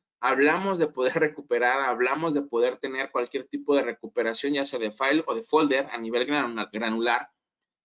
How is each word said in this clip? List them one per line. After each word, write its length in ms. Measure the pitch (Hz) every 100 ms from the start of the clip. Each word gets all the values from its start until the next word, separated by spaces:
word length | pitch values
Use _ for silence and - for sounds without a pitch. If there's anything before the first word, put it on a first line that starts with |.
| _ _
hablamos 600 | 127 131 147 175 196 180
de 80 | 156
poder 260 | 127 127
recuperar, 680 | 156 151 151 139 120 123 135
hablamos 540 | 131 117 123 147 165
de 80 | 143
poder 360 | 143 117 123 127
tener 340 | 135 131 135
cualquier 360 | 123 120 135 123
tipo 280 | 143 143 139
de 80 |
recuperación, 680 | 120 110 110 - 113 113 147
ya 120 | 143 139
sea 140 | 127
de 120 | 110
file 320 | 104 135 156 160
o 80 | 113
de 80 |
folder 440 | 113 151 147 131 135
a 60 | 117
nivel 260 | 113 120 127
granu-, 440 | 147 123 117 101
granular, 560 | 107 113 113 120 120 - _ _ _ _ _